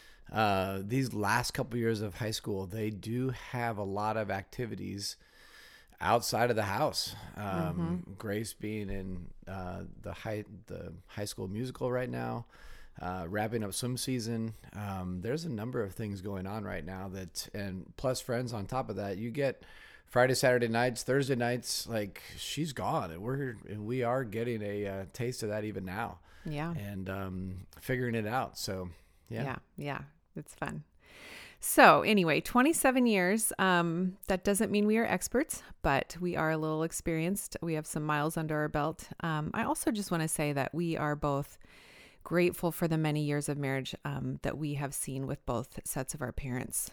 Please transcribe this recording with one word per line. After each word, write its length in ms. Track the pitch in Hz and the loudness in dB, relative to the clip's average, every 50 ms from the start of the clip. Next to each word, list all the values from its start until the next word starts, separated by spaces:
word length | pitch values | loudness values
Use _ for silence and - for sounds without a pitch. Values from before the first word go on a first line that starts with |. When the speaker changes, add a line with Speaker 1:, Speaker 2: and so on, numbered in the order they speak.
| - - - - - - | -20 -20 -20 -20 -14 -4
Speaker 1:
uh, 480 | - 107 110 104 98 95 95 98 98 95 | 2 4 4 6 6 4 4 2 0 -4
these 300 | 98 101 120 135 135 117 104 | -2 0 0 0 0 0 0
last 380 | 107 101 98 110 123 123 - | 0 2 4 4 4 2 0
couple 260 | - - 135 - 120 120 | -2 -4 -4 -2 -2 0
years 220 | 117 113 113 101 | 2 2 2 0
of 140 | 107 104 95 | -2 -6 -4
high 140 | - 117 107 | -4 -4 -4
school, 360 | 107 - - 110 104 95 95 | -4 -4 -4 -4 -4 -4 -4
they 240 | 90 101 113 107 107 | -4 -4 -2 -2 -2
do 400 | 107 95 85 107 113 123 131 131 127 - - - | -2 -4 -6 -4 -2 -2 -2 -2 -4 -6 -8 -8
have 280 | - 123 120 117 113 101 | -4 -2 -2 -2 -2 -2
a 40 | |
lot 340 | 104 98 98 101 104 107 107 | -2 -2 -2 0 0 0 0
of 140 | 110 110 101 | 0 0 0
activities 840 | 101 98 98 - - - 127 110 107 95 98 98 98 101 101 - - - - - - - - - - - - - - - - - - - | -2 -4 -6 -8 -8 -6 -6 -6 -6 -6 -6 -6 -6 -6 -6 -8 -8 -10 -16 -20 -20 -20 -20 -20 -20 -20 -20 -20 -20 -20 -20 -20 -10 -2
outside 500 | - 87 110 120 - - - 110 120 123 | 2 4 4 4 4 2 2 2 4 4
of 60 | 117 | 4
the 60 | 107 104 | 2 2
house. 500 | 98 98 107 151 139 - - - - - - - - - | 0 0 0 0 0 0 -2 -4 -4 -6 -10 -12 -12 -10
Um, 80 | - 104 | -6 -4
Speaker 2:
Mm-hmm. 680 | 101 95 92 92 90 90 175 170 165 175 180 175 - 98 92 | -2 0 0 0 0 0 0 0 -2 -2 -4 -6 -8 -12 -8
Speaker 1:
Grace 340 | - 107 101 107 113 110 | -6 -4 -2 -2 -4 -6
being 360 | - - - 107 107 107 104 95 | -8 -8 -6 -4 -4 -4 -4 -4
in, 360 | 95 95 95 95 92 87 87 87 - - - - | -4 -4 -4 -4 -6 -6 -8 -10 -12 -14 -12 -10
uh, 340 | 92 98 90 90 92 90 90 87 - - | -8 -6 -6 -6 -6 -6 -8 -10 -12 -10
the 100 | - 92 | -10 -10
high, 320 | 90 - - 117 107 107 104 - - 90 - | -10 -8 -6 -4 -4 -4 -6 -8 -12 -16 -14
the 260 | - - 82 85 90 82 90 - | -12 -10 -10 -10 -10 -12 -14 -16
high 180 | - - 107 104 | -12 -8 -6 -6
school 240 | 104 - - 104 95 | -6 -6 -6 -6 -4
musical 420 | 98 107 127 127 127 - 127 127 | -4 -4 -4 -4 -4 -4 -2 0
right 200 | 123 123 127 123 | 0 0 -2 -2
now, 360 | 123 120 120 120 117 117 117 - - - - - - - - - - - | -2 -4 -2 -2 -4 -4 -6 -10 -14 -18 -16 -14 -14 -14 -16 -16 -12 -8
uh, 220 | - 90 92 92 85 85 | -6 -4 -4 -4 -4 -4
wrapping 360 | 95 104 107 113 117 117 107 | -2 -2 0 0 0 -2 -2
up 100 | 101 95 | -2 -4
swim 220 | - - 123 127 | -4 -2 -2 -2
season. 580 | 123 - - 131 123 107 113 117 113 113 113 110 - - - - | -2 -2 -2 -2 -2 -2 -2 -2 -2 -2 -4 -6 -10 -14 -12 -8
Um, 440 | 95 104 101 98 92 92 90 90 90 | -6 -6 -4 -4 -4 -4 -4 -4 -4
there's 220 | 90 110 131 165 165 | -2 -2 -2 -2 -4
a 40 | 170 | -4
number 340 | 123 104 107 123 127 127 | -4 -4 -4 -4 -2 -2
of 100 | 107 98 95 | -2 -4 -4
things 260 | - 113 104 101 98 | -6 -6 -4 -4 -4
going 260 | 90 104 98 95 92 | -4 -4 -4 -4 -4
on 180 | 95 104 110 104 | -4 -4 -6 -4
right 200 | 98 95 92 73 | -6 -6 -6 -6
now 240 | 85 95 92 95 98 | -8 -8 -8 -8 -8
that, 400 | 92 95 92 87 - - - - | -8 -8 -10 -8 -8 -10 -10 -8
and 320 | - 104 101 101 92 95 - - - | -8 -6 -6 -6 -6 -8 -10 -12 -10
plus 240 | - - 127 127 - | -4 -2 -2 0 -2
friends 320 | - - 120 120 127 117 | -2 -2 -2 -2 -2 -2
on 140 | 120 107 98 | -4 -6 -4
top 240 | - 131 127 - 110 | -4 -4 -4 -4 -4
of 60 | 101 | -4
that. 220 | 101 101 98 98 92 | -4 -4 -4 -4 -4
You 120 | 113 120 | -4 -4
get 340 | 113 143 139 131 - - - - - - - - - - - | 0 0 0 0 0 -2 -10 -20 -20 -20 -20 -20 -20 -20 -16
Friday, 280 | _ - 120 127 131 127 | _ 6 6 8 8 8
Saturday 340 | - - 127 123 123 120 117 | 6 8 8 8 8 6 4
nights, 340 | 113 117 123 127 120 - | 4 4 4 2 2 0
Thursday 320 | - - 131 139 139 123 139 | 0 2 4 4 4 4 2
nights, 500 | 117 120 117 123 123 - - - - - - | 2 2 2 0 0 -2 -2 -4 -4 -4 -2
like, 340 | 113 110 104 92 - - - - - | -2 -2 -2 -2 -6 -12 -14 -14 -12
she's 360 | - - - - 139 151 - | -10 -8 -6 -4 -2 -2 -2
gone, 380 | - - 90 104 143 160 110 85 | -2 -2 0 0 2 0 0 -2
and 100 | 80 85 | -4 -6
we're, 340 | 101 120 135 139 143 127 117 101 - - | -4 -2 -2 -2 -2 -4 -6 -8 -10 -8
and 160 | 101 104 104 | -8 -6 -4
we 160 | 107 123 117 | -2 0 2
are 220 | 120 117 123 135 135 | 2 2 2 2 0
getting 380 | 110 95 110 117 123 120 110 | 0 -2 -2 0 0 0 -2
a, 240 | 104 101 101 104 104 | -2 -2 -2 -2 -2
uh, 180 | 98 95 95 95 90 | -2 -2 -4 -6 -6
taste 300 | - - 120 120 127 - | -6 -4 -4 -4 -2 -2
of 60 | 113 104 | -4 -2
that 160 | 104 110 104 | -2 -2 -2
even 200 | 107 101 104 92 | -4 -4 -4 -6
now. 340 | 90 90 107 117 - 95 90 - - - - - | -4 -4 -4 -4 -6 -6 -10 -16 -20 -20 -12 -8
Speaker 2:
Yeah. 280 | 160 151 147 151 170 | -6 -4 -4 -4 -4
Speaker 1:
And, 360 | 170 160 104 101 101 95 95 92 | -4 -4 -6 -6 -6 -6 -4 -4
um, 440 | 95 98 98 95 92 92 92 92 92 92 92 - - - | -4 -4 -4 -4 -6 -6 -6 -6 -8 -10 -12 -14 -18 -10
figuring 340 | - - 131 123 127 120 113 | -4 -4 -2 0 0 0 0
it 120 | 113 107 | 0 0
out. 300 | 104 117 131 117 78 - - | 0 0 0 -2 -2 -4 -6
So, 320 | - - 95 92 92 90 85 - - - _ _ _ - | -6 -4 -4 -4 -6 -8 -10 -14 -20 -20 _ _ _ -8
yeah. 140 | 120 110 135 | -6 -4 -4
Speaker 2:
Yeah, 120 | 139 123 - - _ _ | -4 -4 -8 -10 _ _
yeah. 220 | - 147 143 135 - 143 - - _ _ _ _ | -8 -6 -4 -4 -6 -8 -12 -16 _ _ _ _
It's 180 | 156 147 - - | -14 -14 -14 -10
fun. 300 | - 151 143 - 151 147 - _ _ - - - - - - - - - - - - | -8 -8 -6 -6 -8 -10 -14 _ _ -20 -20 -20 -20 -18 -18 -16 -16 -18 -18 -14 -8
So 420 | - - - - 262 196 151 147 | -4 4 10 12 12 12 12 12
anyway, 380 | 76 196 214 202 175 160 143 151 | 8 6 6 6 6 6 4 2
twenty-seven 640 | 160 - - 240 254 302 330 - - 269 247 262 247 | 2 4 4 6 6 6 4 6 4 4 6 6 4
years, 460 | 240 214 190 180 180 202 226 - - - - | 4 4 4 4 4 4 4 2 0 0 2
um, 580 | 190 190 180 175 170 170 165 175 185 185 180 - - - | 4 4 6 6 4 4 2 2 0 0 -2 -4 -2 -2
that 160 | 196 185 - | 0 2 2
doesn't 260 | 202 202 196 226 - | 2 4 4 2 4
mean 160 | 202 208 208 | 4 4 4
we 100 | 214 214 226 | 6 4 4
are 60 | 233 | 4
experts, 580 | - - 185 - - - 240 320 - - - - - - - | 2 2 0 0 0 0 0 0 0 -4 -8 -10 -14 -10 -2
but 340 | - - 139 135 - - - 165 | 2 4 4 4 2 0 -4 -4
we 160 | 180 175 170 | -2 -2 0
are 160 | - 160 156 | 2 2 2
a 40 | 160 | 2
little 280 | 156 156 156 156 156 160 | 2 0 0 0 0 0
experienced. 720 | 165 - - - 175 165 160 160 175 202 202 - - - - | 0 -2 -4 -2 0 0 2 2 0 0 -2 -4 -6 -8 -6
We 140 | - 170 160 | -2 -2 -2
have 120 | 151 151 | -2 -2
some 180 | - - 160 151 | -4 -4 -2 0
miles 320 | 151 151 147 147 160 - | 0 2 2 2 0 0
under 200 | 165 160 151 156 | 0 -2 0 0
our 120 | 151 151 151 | 0 0 0
belt. 400 | - 151 143 160 160 - - - - - | 0 0 0 0 -2 -6 -10 -14 -10 -6
Um, 300 | - 165 156 151 151 160 - | -2 -2 0 0 -2 -2 -2
I 100 | 208 226 | -2 0
also 260 | 240 302 - - 330 | 0 0 0 0 0
just 200 | 240 208 196 - | 0 0 0 0
wanna 160 | 180 165 156 160 | 0 0 2 0
say 240 | - - 151 147 | 0 0 0 0
that 200 | 143 139 131 - | 2 0 0 0
we 240 | - 160 175 165 160 | -2 -2 0 0 0
are 200 | - 151 147 147 | 0 0 0 0
both 420 | 147 - 147 143 139 143 - - - - - - - - - - - - - - - | 0 0 0 0 0 -2 -4 -10 -18 -20 -20 -20 -20 -20 -20 -20 -20 -20 -20 -20 -18
grateful 480 | - - 160 180 175 180 175 - - 170 | -6 0 4 6 6 4 4 2 0 -2
for 160 | 160 - 180 | 2 2 2
the 120 | 165 160 160 | 2 4 4
many 240 | 156 156 147 151 | 4 4 2 2
years 260 | 151 143 147 147 143 - | 2 2 2 0 0 0
of 100 | 147 143 | -2 0
marriage, 360 | 143 135 135 135 131 - - - - | 0 0 0 -2 -2 -4 -8 -6 -6
um, 340 | 147 143 139 131 127 135 139 | -4 -4 -2 -2 -4 -4 -2
that 140 | - 143 - 139 | -2 -2 -2 -2
we 160 | 156 147 147 | -2 -2 -2
have 200 | 139 143 135 139 | -2 -2 -4 -4
seen 320 | - - - 131 131 135 | -6 -6 -4 -4 -4 -2
with 180 | 135 143 - - | -4 -4 -4 -2
both 340 | - 123 117 123 - - - - | -2 -2 -2 -2 -4 -8 -10 -8
sets 300 | - - 147 127 - - | -4 -4 -4 -4 -4 -4
of 60 | 147 | -4
our 100 | 127 127 | -4 -4
parents. 580 | - - 143 131 123 127 117 - - - - - | -2 -4 -4 -2 -2 -4 -4 -4 -4 -4 -6 -6